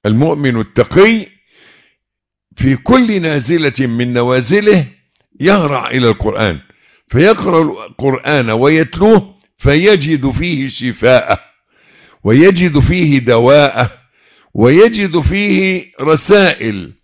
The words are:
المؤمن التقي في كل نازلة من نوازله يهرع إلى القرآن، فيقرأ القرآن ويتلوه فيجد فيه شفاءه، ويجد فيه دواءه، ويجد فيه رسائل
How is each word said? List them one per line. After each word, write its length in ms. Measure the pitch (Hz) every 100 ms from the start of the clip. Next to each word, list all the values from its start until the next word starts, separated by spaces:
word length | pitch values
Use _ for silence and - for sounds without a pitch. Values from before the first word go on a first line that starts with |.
| 107
المؤمن 540 | 110 156 147 139 117
التقي 680 | 110 - - 175 214 226 180 _ _ _ _ _ _ _ _ _ _ _ _ -
في 200 | 131 131
كل 460 | - 262 233 202
نازلة 680 | 160 147 120 170 147 127 131
من 260 | 117 123
نوازله 760 | 120 120 127 117 196 208 190 135 _ _ _ _ _
يهرع 500 | 165 202 151 135 120
إلى 200 | 127 120
القرآن، 500 | 101 110 101 104 76 _ _ _ _ _
فيقرأ 540 | 120 185 226 - 165
القرآن 880 | 151 98 104 - 135 131 - 147 117
ويتلوه 880 | 110 139 160 160 170 208 214 196 _ _ _
فيجد 760 | 143 147 196 202 147 151 135
فيه 360 | - 175 147 135
شفاءه، 720 | - 127 107 113 127 - 98 _ _ _ _ _ _ _ _
ويجد 560 | 101 123 180 180 180 147
فيه 400 | 135 180 156 139
دواءه، 760 | 120 117 123 147 143 104 123 - _ _ _ _ _
ويجد 680 | - 117 160 233 220 196 165
فيه 720 | 139 196 208 190 190 185 - -
رسائل 920 | 147 156 - 202 185 - 117 101 80 -